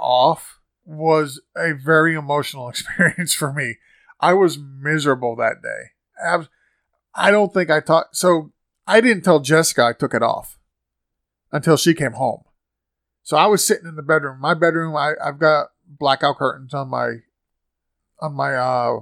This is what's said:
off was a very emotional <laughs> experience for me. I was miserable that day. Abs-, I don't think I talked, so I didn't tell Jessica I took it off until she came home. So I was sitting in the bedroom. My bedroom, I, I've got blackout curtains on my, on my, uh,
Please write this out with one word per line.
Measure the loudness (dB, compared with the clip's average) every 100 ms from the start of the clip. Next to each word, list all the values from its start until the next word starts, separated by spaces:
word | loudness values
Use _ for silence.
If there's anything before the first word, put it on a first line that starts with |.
off | 0 2 2 0 -8 _ _ _
was | -18 -4 2 2 0 -6 _ -6
a | -6
very | -4 2 4 4
emotional | 0 -4 -4 -4 -8 -12
<laughs> |
experience | -12 -6 0 0 0 -4
for | -4 -4
me. | -4 -8 -10 _ _ _ -2
I | 2
was | 4 2 0
miserable | -14 -8 -4 -2 0 -2 -2 -2
that | -4 -4
day. | -10 -12 -14 _ _ -8
Abs-, | -4 -4 -6 _ _ _ _ _ _
I | -2 2
don't | 2 2
think | 0 0
I | 0
talked, | 2 0 0 -2
so | 2 2 -2 _ _ _ 2
I | 4
didn't | 4 2
tell | 4 2
Jessica | 4 2 2 2
I | 0
took | 0 -2
it | 0
off | 0 -2 -8 -20 _ _ _ _ _ _ _ _ _
until | -2 2 4
she | 4
came | 0 -2
home. | -4 -6 -6 _ _ _ _ _ _ _ _
So | -2 2
I | 4
was | 2 0
sitting | -2 -6
in | -8
the |
bedroom. | 0 0 -2 -6
My | -4
bedroom, | 0 0 0 -2 -4
I, | -4 -4
I've | -6 0
got | 2 2 0 _ _
blackout | -2 0 2 0 0
curtains | -2 -4 -10
on | -10 -6
my, | -4 -4 -6 _ _ _ _ _ _ _ _ _ -12
on | -10
my, | -4 -4
uh, | -2 -2 0 -2 -4